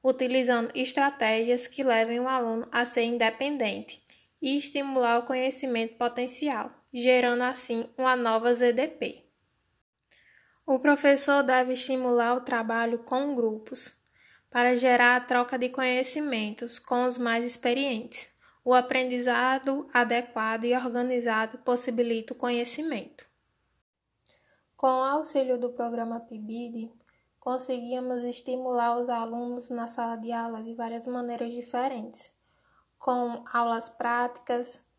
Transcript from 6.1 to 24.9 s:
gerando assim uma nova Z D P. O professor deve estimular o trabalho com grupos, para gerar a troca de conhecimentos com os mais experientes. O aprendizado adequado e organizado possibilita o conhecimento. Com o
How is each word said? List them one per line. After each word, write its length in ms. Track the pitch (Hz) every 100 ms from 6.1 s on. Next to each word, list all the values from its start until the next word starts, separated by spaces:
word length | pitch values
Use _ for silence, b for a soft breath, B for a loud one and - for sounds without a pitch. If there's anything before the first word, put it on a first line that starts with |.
| 240 254 - 294 240 233 - _
gerando 480 | 247 240 254 247 240
assim 480 | 247 254 - 233 233 -
uma 160 | 262
nova 400 | 254 240 220 240
Z 180 | 240 247
D 140 | 233 311
P. 380 | - 208 - _ _ _ _ _ _ _ _ _ b b b b b
O 140 | - 262
professor 640 | 269 285 294 277 277 285
deve 300 | 254 254 254
estimular 640 | 254 - 262 254 240 233 247
o 60 |
trabalho 580 | 254 240 220 226 233 233
com 340 | 233 254 285
grupos, 580 | 269 226 220 214 247 - - _ b b b b
para 280 | 247 247 247
gerar 400 | 254 247 240 247
a 40 |
troca 380 | 247 247 247 262
de 100 | 254
conhecimentos 1080 | 254 254 254 262 302 302 233 214 214 240 -
com 260 | - 247
os 140 | 254 247
mais 260 | 240 233
experientes. 840 | 240 240 247 247 277 226 240 - - b b b
O 80 | -
aprendizado 1160 | 254 247 254 254 247 247 240 254 269 269 277 -
adequado 720 | 247 233 240 240 - 220 226
e 120 | 233 247
organizado 840 | 247 233 247 247 233 220 220 240
possibilita 760 | - 247 247 233 240 226 220
o 20 | 247
conhecimento. 920 | 247 240 240 - 320 247 160 - - _ _ _ _ _ _ _ _ _ _ b b b b _
Com 100 |
o 180 | 262